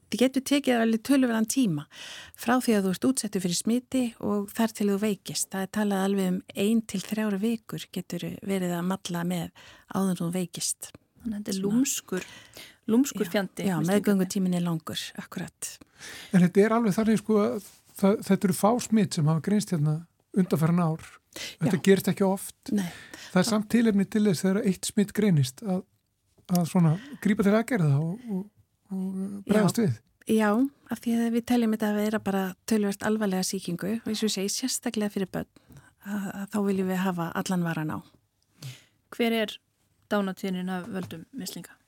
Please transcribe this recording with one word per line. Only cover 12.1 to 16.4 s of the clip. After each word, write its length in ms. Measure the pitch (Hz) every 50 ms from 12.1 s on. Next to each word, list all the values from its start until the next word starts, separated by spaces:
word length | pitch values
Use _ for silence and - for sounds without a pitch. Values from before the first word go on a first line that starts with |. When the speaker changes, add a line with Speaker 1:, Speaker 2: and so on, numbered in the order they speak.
| 190 180 - - - - - - - - - - - _ -
Speaker 2:
lúmskur 400 | - 220 240 285 - - 202 214
Speaker 1:
Já, 60 | 170 -
Speaker 2:
fjandi, 320 | 208 190 - - - 175
Speaker 1:
já, 80 | 202 180
Speaker 2:
mislingarnir. 160 | 160 156 170
Speaker 1:
meðgöngutíminn 640 | 196 208 196 208 202 190 185 185 - 202 185 185 180
er 80 | 175
langur, 400 | 175 175 165 160 - - - - - - -
akkurat. 560 | - - - - - - - _ - - - - - - _ _ - - - - - - -
Speaker 3:
En 180 | - 180